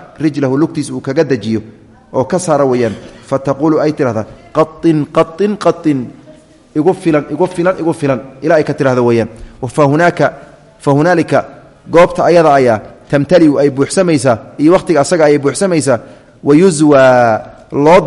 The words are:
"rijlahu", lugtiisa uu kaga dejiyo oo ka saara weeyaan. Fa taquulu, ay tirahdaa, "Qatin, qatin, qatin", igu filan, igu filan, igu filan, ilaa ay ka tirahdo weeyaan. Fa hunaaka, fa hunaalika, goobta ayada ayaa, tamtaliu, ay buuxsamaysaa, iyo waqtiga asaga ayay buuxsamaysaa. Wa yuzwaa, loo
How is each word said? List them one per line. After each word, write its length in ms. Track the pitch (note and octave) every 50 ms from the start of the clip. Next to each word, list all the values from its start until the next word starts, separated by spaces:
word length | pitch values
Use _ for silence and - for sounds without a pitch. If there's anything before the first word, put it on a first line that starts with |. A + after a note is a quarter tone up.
| - - - -
"rijlahu", 380 | C#3 D#3+ C#3 C#3+ C#3+ C3 C3
lugtiisa 380 | C#3 D#3+ D#3 D#3+ D#3+ C#3 - C3
uu 60 | B2+
kaga 240 | B2 C3+ C3+ D3+ E3
dejiyo 360 | C3+ C3+ A#2 G2+ A2 A2 G#2+ G#2 - - - - - - _ _ _ -
oo 120 | B2+ B2+
ka 140 | - - F3+
saara 260 | F3+ - D#3 C#3 C#3+
weeyaan. 300 | C3+ B2 B2 B2+ C#3+ G2+ - - - - - -
Fa 120 | - C3+ C3
taquulu, 400 | C3+ C#3+ C3+ - D3 D#3+ D#3 C#3+
ay 120 | C3 D3+ D3+
tirahdaa, 320 | D3+ D3 B2 A2+ A2 G#2 - - - - - -
"Qatin, 540 | D3 D#3+ - - - - E3+ D#3+ D3+ C#3+ - -
qatin, 440 | D#3+ D#3+ D#3+ - - G3 G#3 G#3+ -
qatin", 500 | - F3 D#3+ - - D#3+ D3 C3 A#2+ B2 - - - - - - _ _ _ _ _ _ -
igu 200 | D3+ D3 F3 F#3
filan, 300 | F#3 - E3 E3 D3+ C#3+ -
igu 160 | D3+ C#3 F3+
filan, 280 | F3+ - - E3+ F#3 F#3+ -
igu 140 | E3 E3 D#3+
filan, 280 | - - C#3 C3+ A#2 - - - -
ilaa 160 | - D#3 E3+
ay 80 | D#3 D3+
ka 80 | D#3 C#3+
tirahdo 320 | - C#3+ C3+ B2+ B2+ B2
weeyaan. 240 | A#2+ A#2 A2+ A2 A2 - - - - - - - A#2+
Fa 160 | - - D3
hunaaka, 480 | C#3 C#3 D#3 F3 F3 E3 - D3 C3 - - - - - - _ _ _ _
fa 120 | - D3
hunaalika, 540 | C#3 C#3+ D3+ F3 F3+ E3+ D3+ - C#3+ B2+ - - - - - - - _ _ -
goobta 340 | B2+ D#3+ F3 F3 F3 - C#3
ayada 300 | D3 E3 F3 D#3+ D#3 C#3+
ayaa, 260 | C#3 C3 B2 A2 G#2 - - - - - -
tamtaliu, 480 | - C#3+ C#3+ - F#3 F3 D#3+ D3+ C#3+ C3+
ay 120 | C#3+ D3
buuxsamaysaa, 680 | C3 C3 C#3+ - - - F#3+ F3 E3 C#3 A2+ C3+ A#2+ A2 - - - -
iyo 140 | C#3+ D#3+ F3+
waqtiga 280 | F3+ F#3 - E3+ C#3+
asaga 240 | C#3 - F#3 E3+ D#3
ayay 140 | D3 D3 D3
buuxsamaysaa. 600 | C3+ C#3+ C#3 - G3 F#3+ F3 D#3+ B2+ C3+ B2+ A2 - - - - - _ _ _ -
Wa 120 | C3+ D3
yuzwaa, 840 | D3+ F#3 G3 E3 C#3+ D#3 D3+ C#3+ C3+ C3 C3 B2+ B2 A#2+ A#2 A2 G#2 - - - - - - -
loo 280 | C3 C#3+ D#3 F3 F#3+ E3